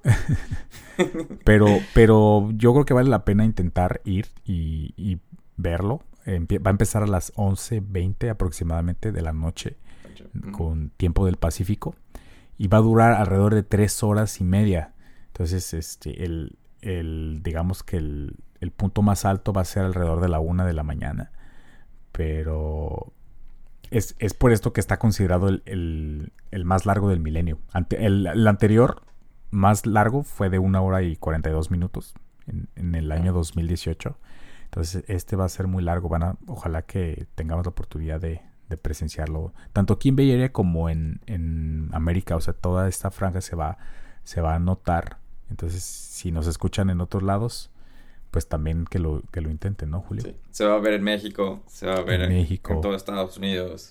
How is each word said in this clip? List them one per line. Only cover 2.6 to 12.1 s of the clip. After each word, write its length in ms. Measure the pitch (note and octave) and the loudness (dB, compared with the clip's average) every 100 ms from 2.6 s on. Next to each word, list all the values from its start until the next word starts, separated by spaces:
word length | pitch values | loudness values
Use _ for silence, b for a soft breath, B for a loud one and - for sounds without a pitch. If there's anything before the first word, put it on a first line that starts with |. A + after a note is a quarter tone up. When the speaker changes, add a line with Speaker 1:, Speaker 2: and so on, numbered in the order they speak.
| A#2+ | 6
Speaker 2:
creo 120 | C3 C#3+ | 6 4
que 80 | |
vale 160 | B2+ C3 | 4 4
la 160 | A2 - | 2 4
pena 180 | G2+ A2 | 4 4
intentar 560 | - F2 F2+ F2+ - - | 2 0 2 0 0 -2
ir 220 | F#2+ - - - | -4 -4 -8 -6
y, 480 | F2+ D#2+ D#2 D2+ - | -4 -2 -4 -8 -6
y 240 | F#2 E2+ - - - - | -4 -4 -8 -20 -14 -8
verlo. 460 | E2+ G2 G2 C#3+ - - - | -4 -2 -2 -4 -8 -14 -6
Empie-, 380 | F#2 E2+ G2 | -4 0 0
va 60 | F#2+ | 2
a 20 | |
empezar 300 | G2 G#2+ G#2+ | 2 2 2
a 40 | G#2 | 2
las 260 | F#2 - - | 0 -2 -2
once 460 | G2+ F#2+ - A2+ G2 | 0 0 -2 -4 -4
veinte 440 | F#2+ F2+ G2+ A#2 | -2 -2 -2 -4
aproximadamente 840 | G#2+ F#2 - E2+ E2 E2+ E2+ A2 | -2 -2 -2 -2 0 -2 -2 -4
de 100 | E2 | -2
la 120 | E2 | -4
noche, 420 | D#2 E2 - - - B B B B - - | -2 -4 -6 -10 -12 B B B B -14 -12
Speaker 1:
Ujú. 160 | - | -10
Speaker 2:
con 380 | G2+ E2 D#2+ D2 | -6 -4 -4 -6
tiempo 340 | - F2+ D#2 F#2+ | -2 2 4 2
del 120 | F2+ | 2
Pacífico, 580 | E2+ - F#2+ G#2 - - - | 0 0 -2 -2 -4 -10 -16